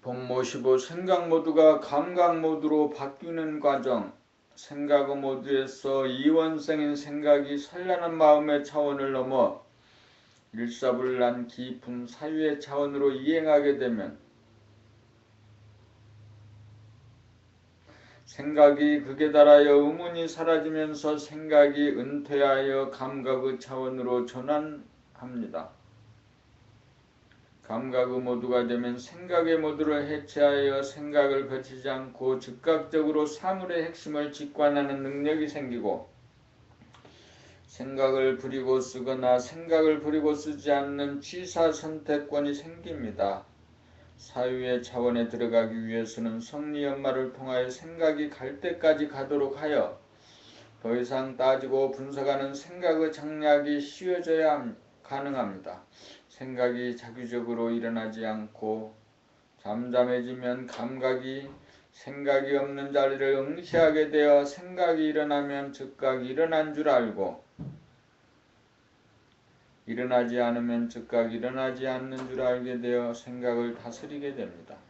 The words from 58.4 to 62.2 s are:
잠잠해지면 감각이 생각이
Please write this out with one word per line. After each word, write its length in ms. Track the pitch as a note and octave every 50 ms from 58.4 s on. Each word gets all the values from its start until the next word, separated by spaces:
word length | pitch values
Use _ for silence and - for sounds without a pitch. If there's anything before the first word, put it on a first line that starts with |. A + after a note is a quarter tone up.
| G#2+ G#2+ _ - A2 G#2+ A2 A2 A2 - - _ _ _ _ _ _ _ _ _ _ _ _ _
잠잠해지면 1080 | _ G2+ G#2+ A#2 B2 B2 A#2+ B2+ B2 B2 B2 B2 A#2+ B2 B2+ B2+ B2+ B2 B2 B2+ B2+
감각이 840 | A#2+ - - A#2 B2 C3 C3 B2+ C3 B2+ B2+ C3 C3 C3 C3+ C#3 C#3 C#3 - - _ - - _ _
생각이 640 | _ - - C#3 C#3 C#3+